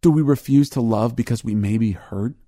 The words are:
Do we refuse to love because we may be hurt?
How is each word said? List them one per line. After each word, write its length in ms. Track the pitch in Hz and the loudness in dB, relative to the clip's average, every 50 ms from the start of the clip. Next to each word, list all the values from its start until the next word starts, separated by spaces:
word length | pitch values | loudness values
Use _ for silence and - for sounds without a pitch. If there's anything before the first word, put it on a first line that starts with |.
Do 100 | - 175 | 4 4
we 120 | 151 151 | 4 4
refuse 480 | 156 139 143 131 - - 135 139 143 139 | 2 2 0 0 0 2 4 4 4 2
to 100 | - 135 | -2 -4
love 340 | 120 113 110 104 110 120 117 | -2 0 0 0 0 -2 -2
because 300 | 123 113 - 117 113 - | -4 -4 -4 -4 -6 -4
we 100 | 113 104 | -4 -4
may 220 | 107 101 101 107 | -2 -2 -2 0
be 160 | 113 113 110 | 0 0 -2
hurt? 420 | 95 82 - - - 98 101 123 - _ _ | -2 -6 -10 -12 -8 -6 -6 -6 -8 _ _